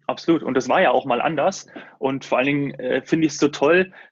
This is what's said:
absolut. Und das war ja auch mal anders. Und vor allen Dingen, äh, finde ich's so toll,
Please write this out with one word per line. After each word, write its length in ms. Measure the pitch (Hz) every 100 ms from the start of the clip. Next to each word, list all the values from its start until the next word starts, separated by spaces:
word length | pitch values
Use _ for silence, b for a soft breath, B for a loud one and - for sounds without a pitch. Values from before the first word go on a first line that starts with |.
| -
absolut. 360 | 127 - 160
Und 120 | - 127
das 120 | 123
war 120 | 147
ja 100 | 160
auch 140 | 123 135
mal 160 | 120
anders. 460 | 151 151 170 196 - B B B
Und 260 | 135 135 -
vor 120 | 123
allen 100 | 135
Dingen, 260 | 143 139 -
äh, 220 | 127 131
finde 240 | - 160 160
ich's 100 | -
so 100 | 110
toll, 460 | - 139 175 190 B B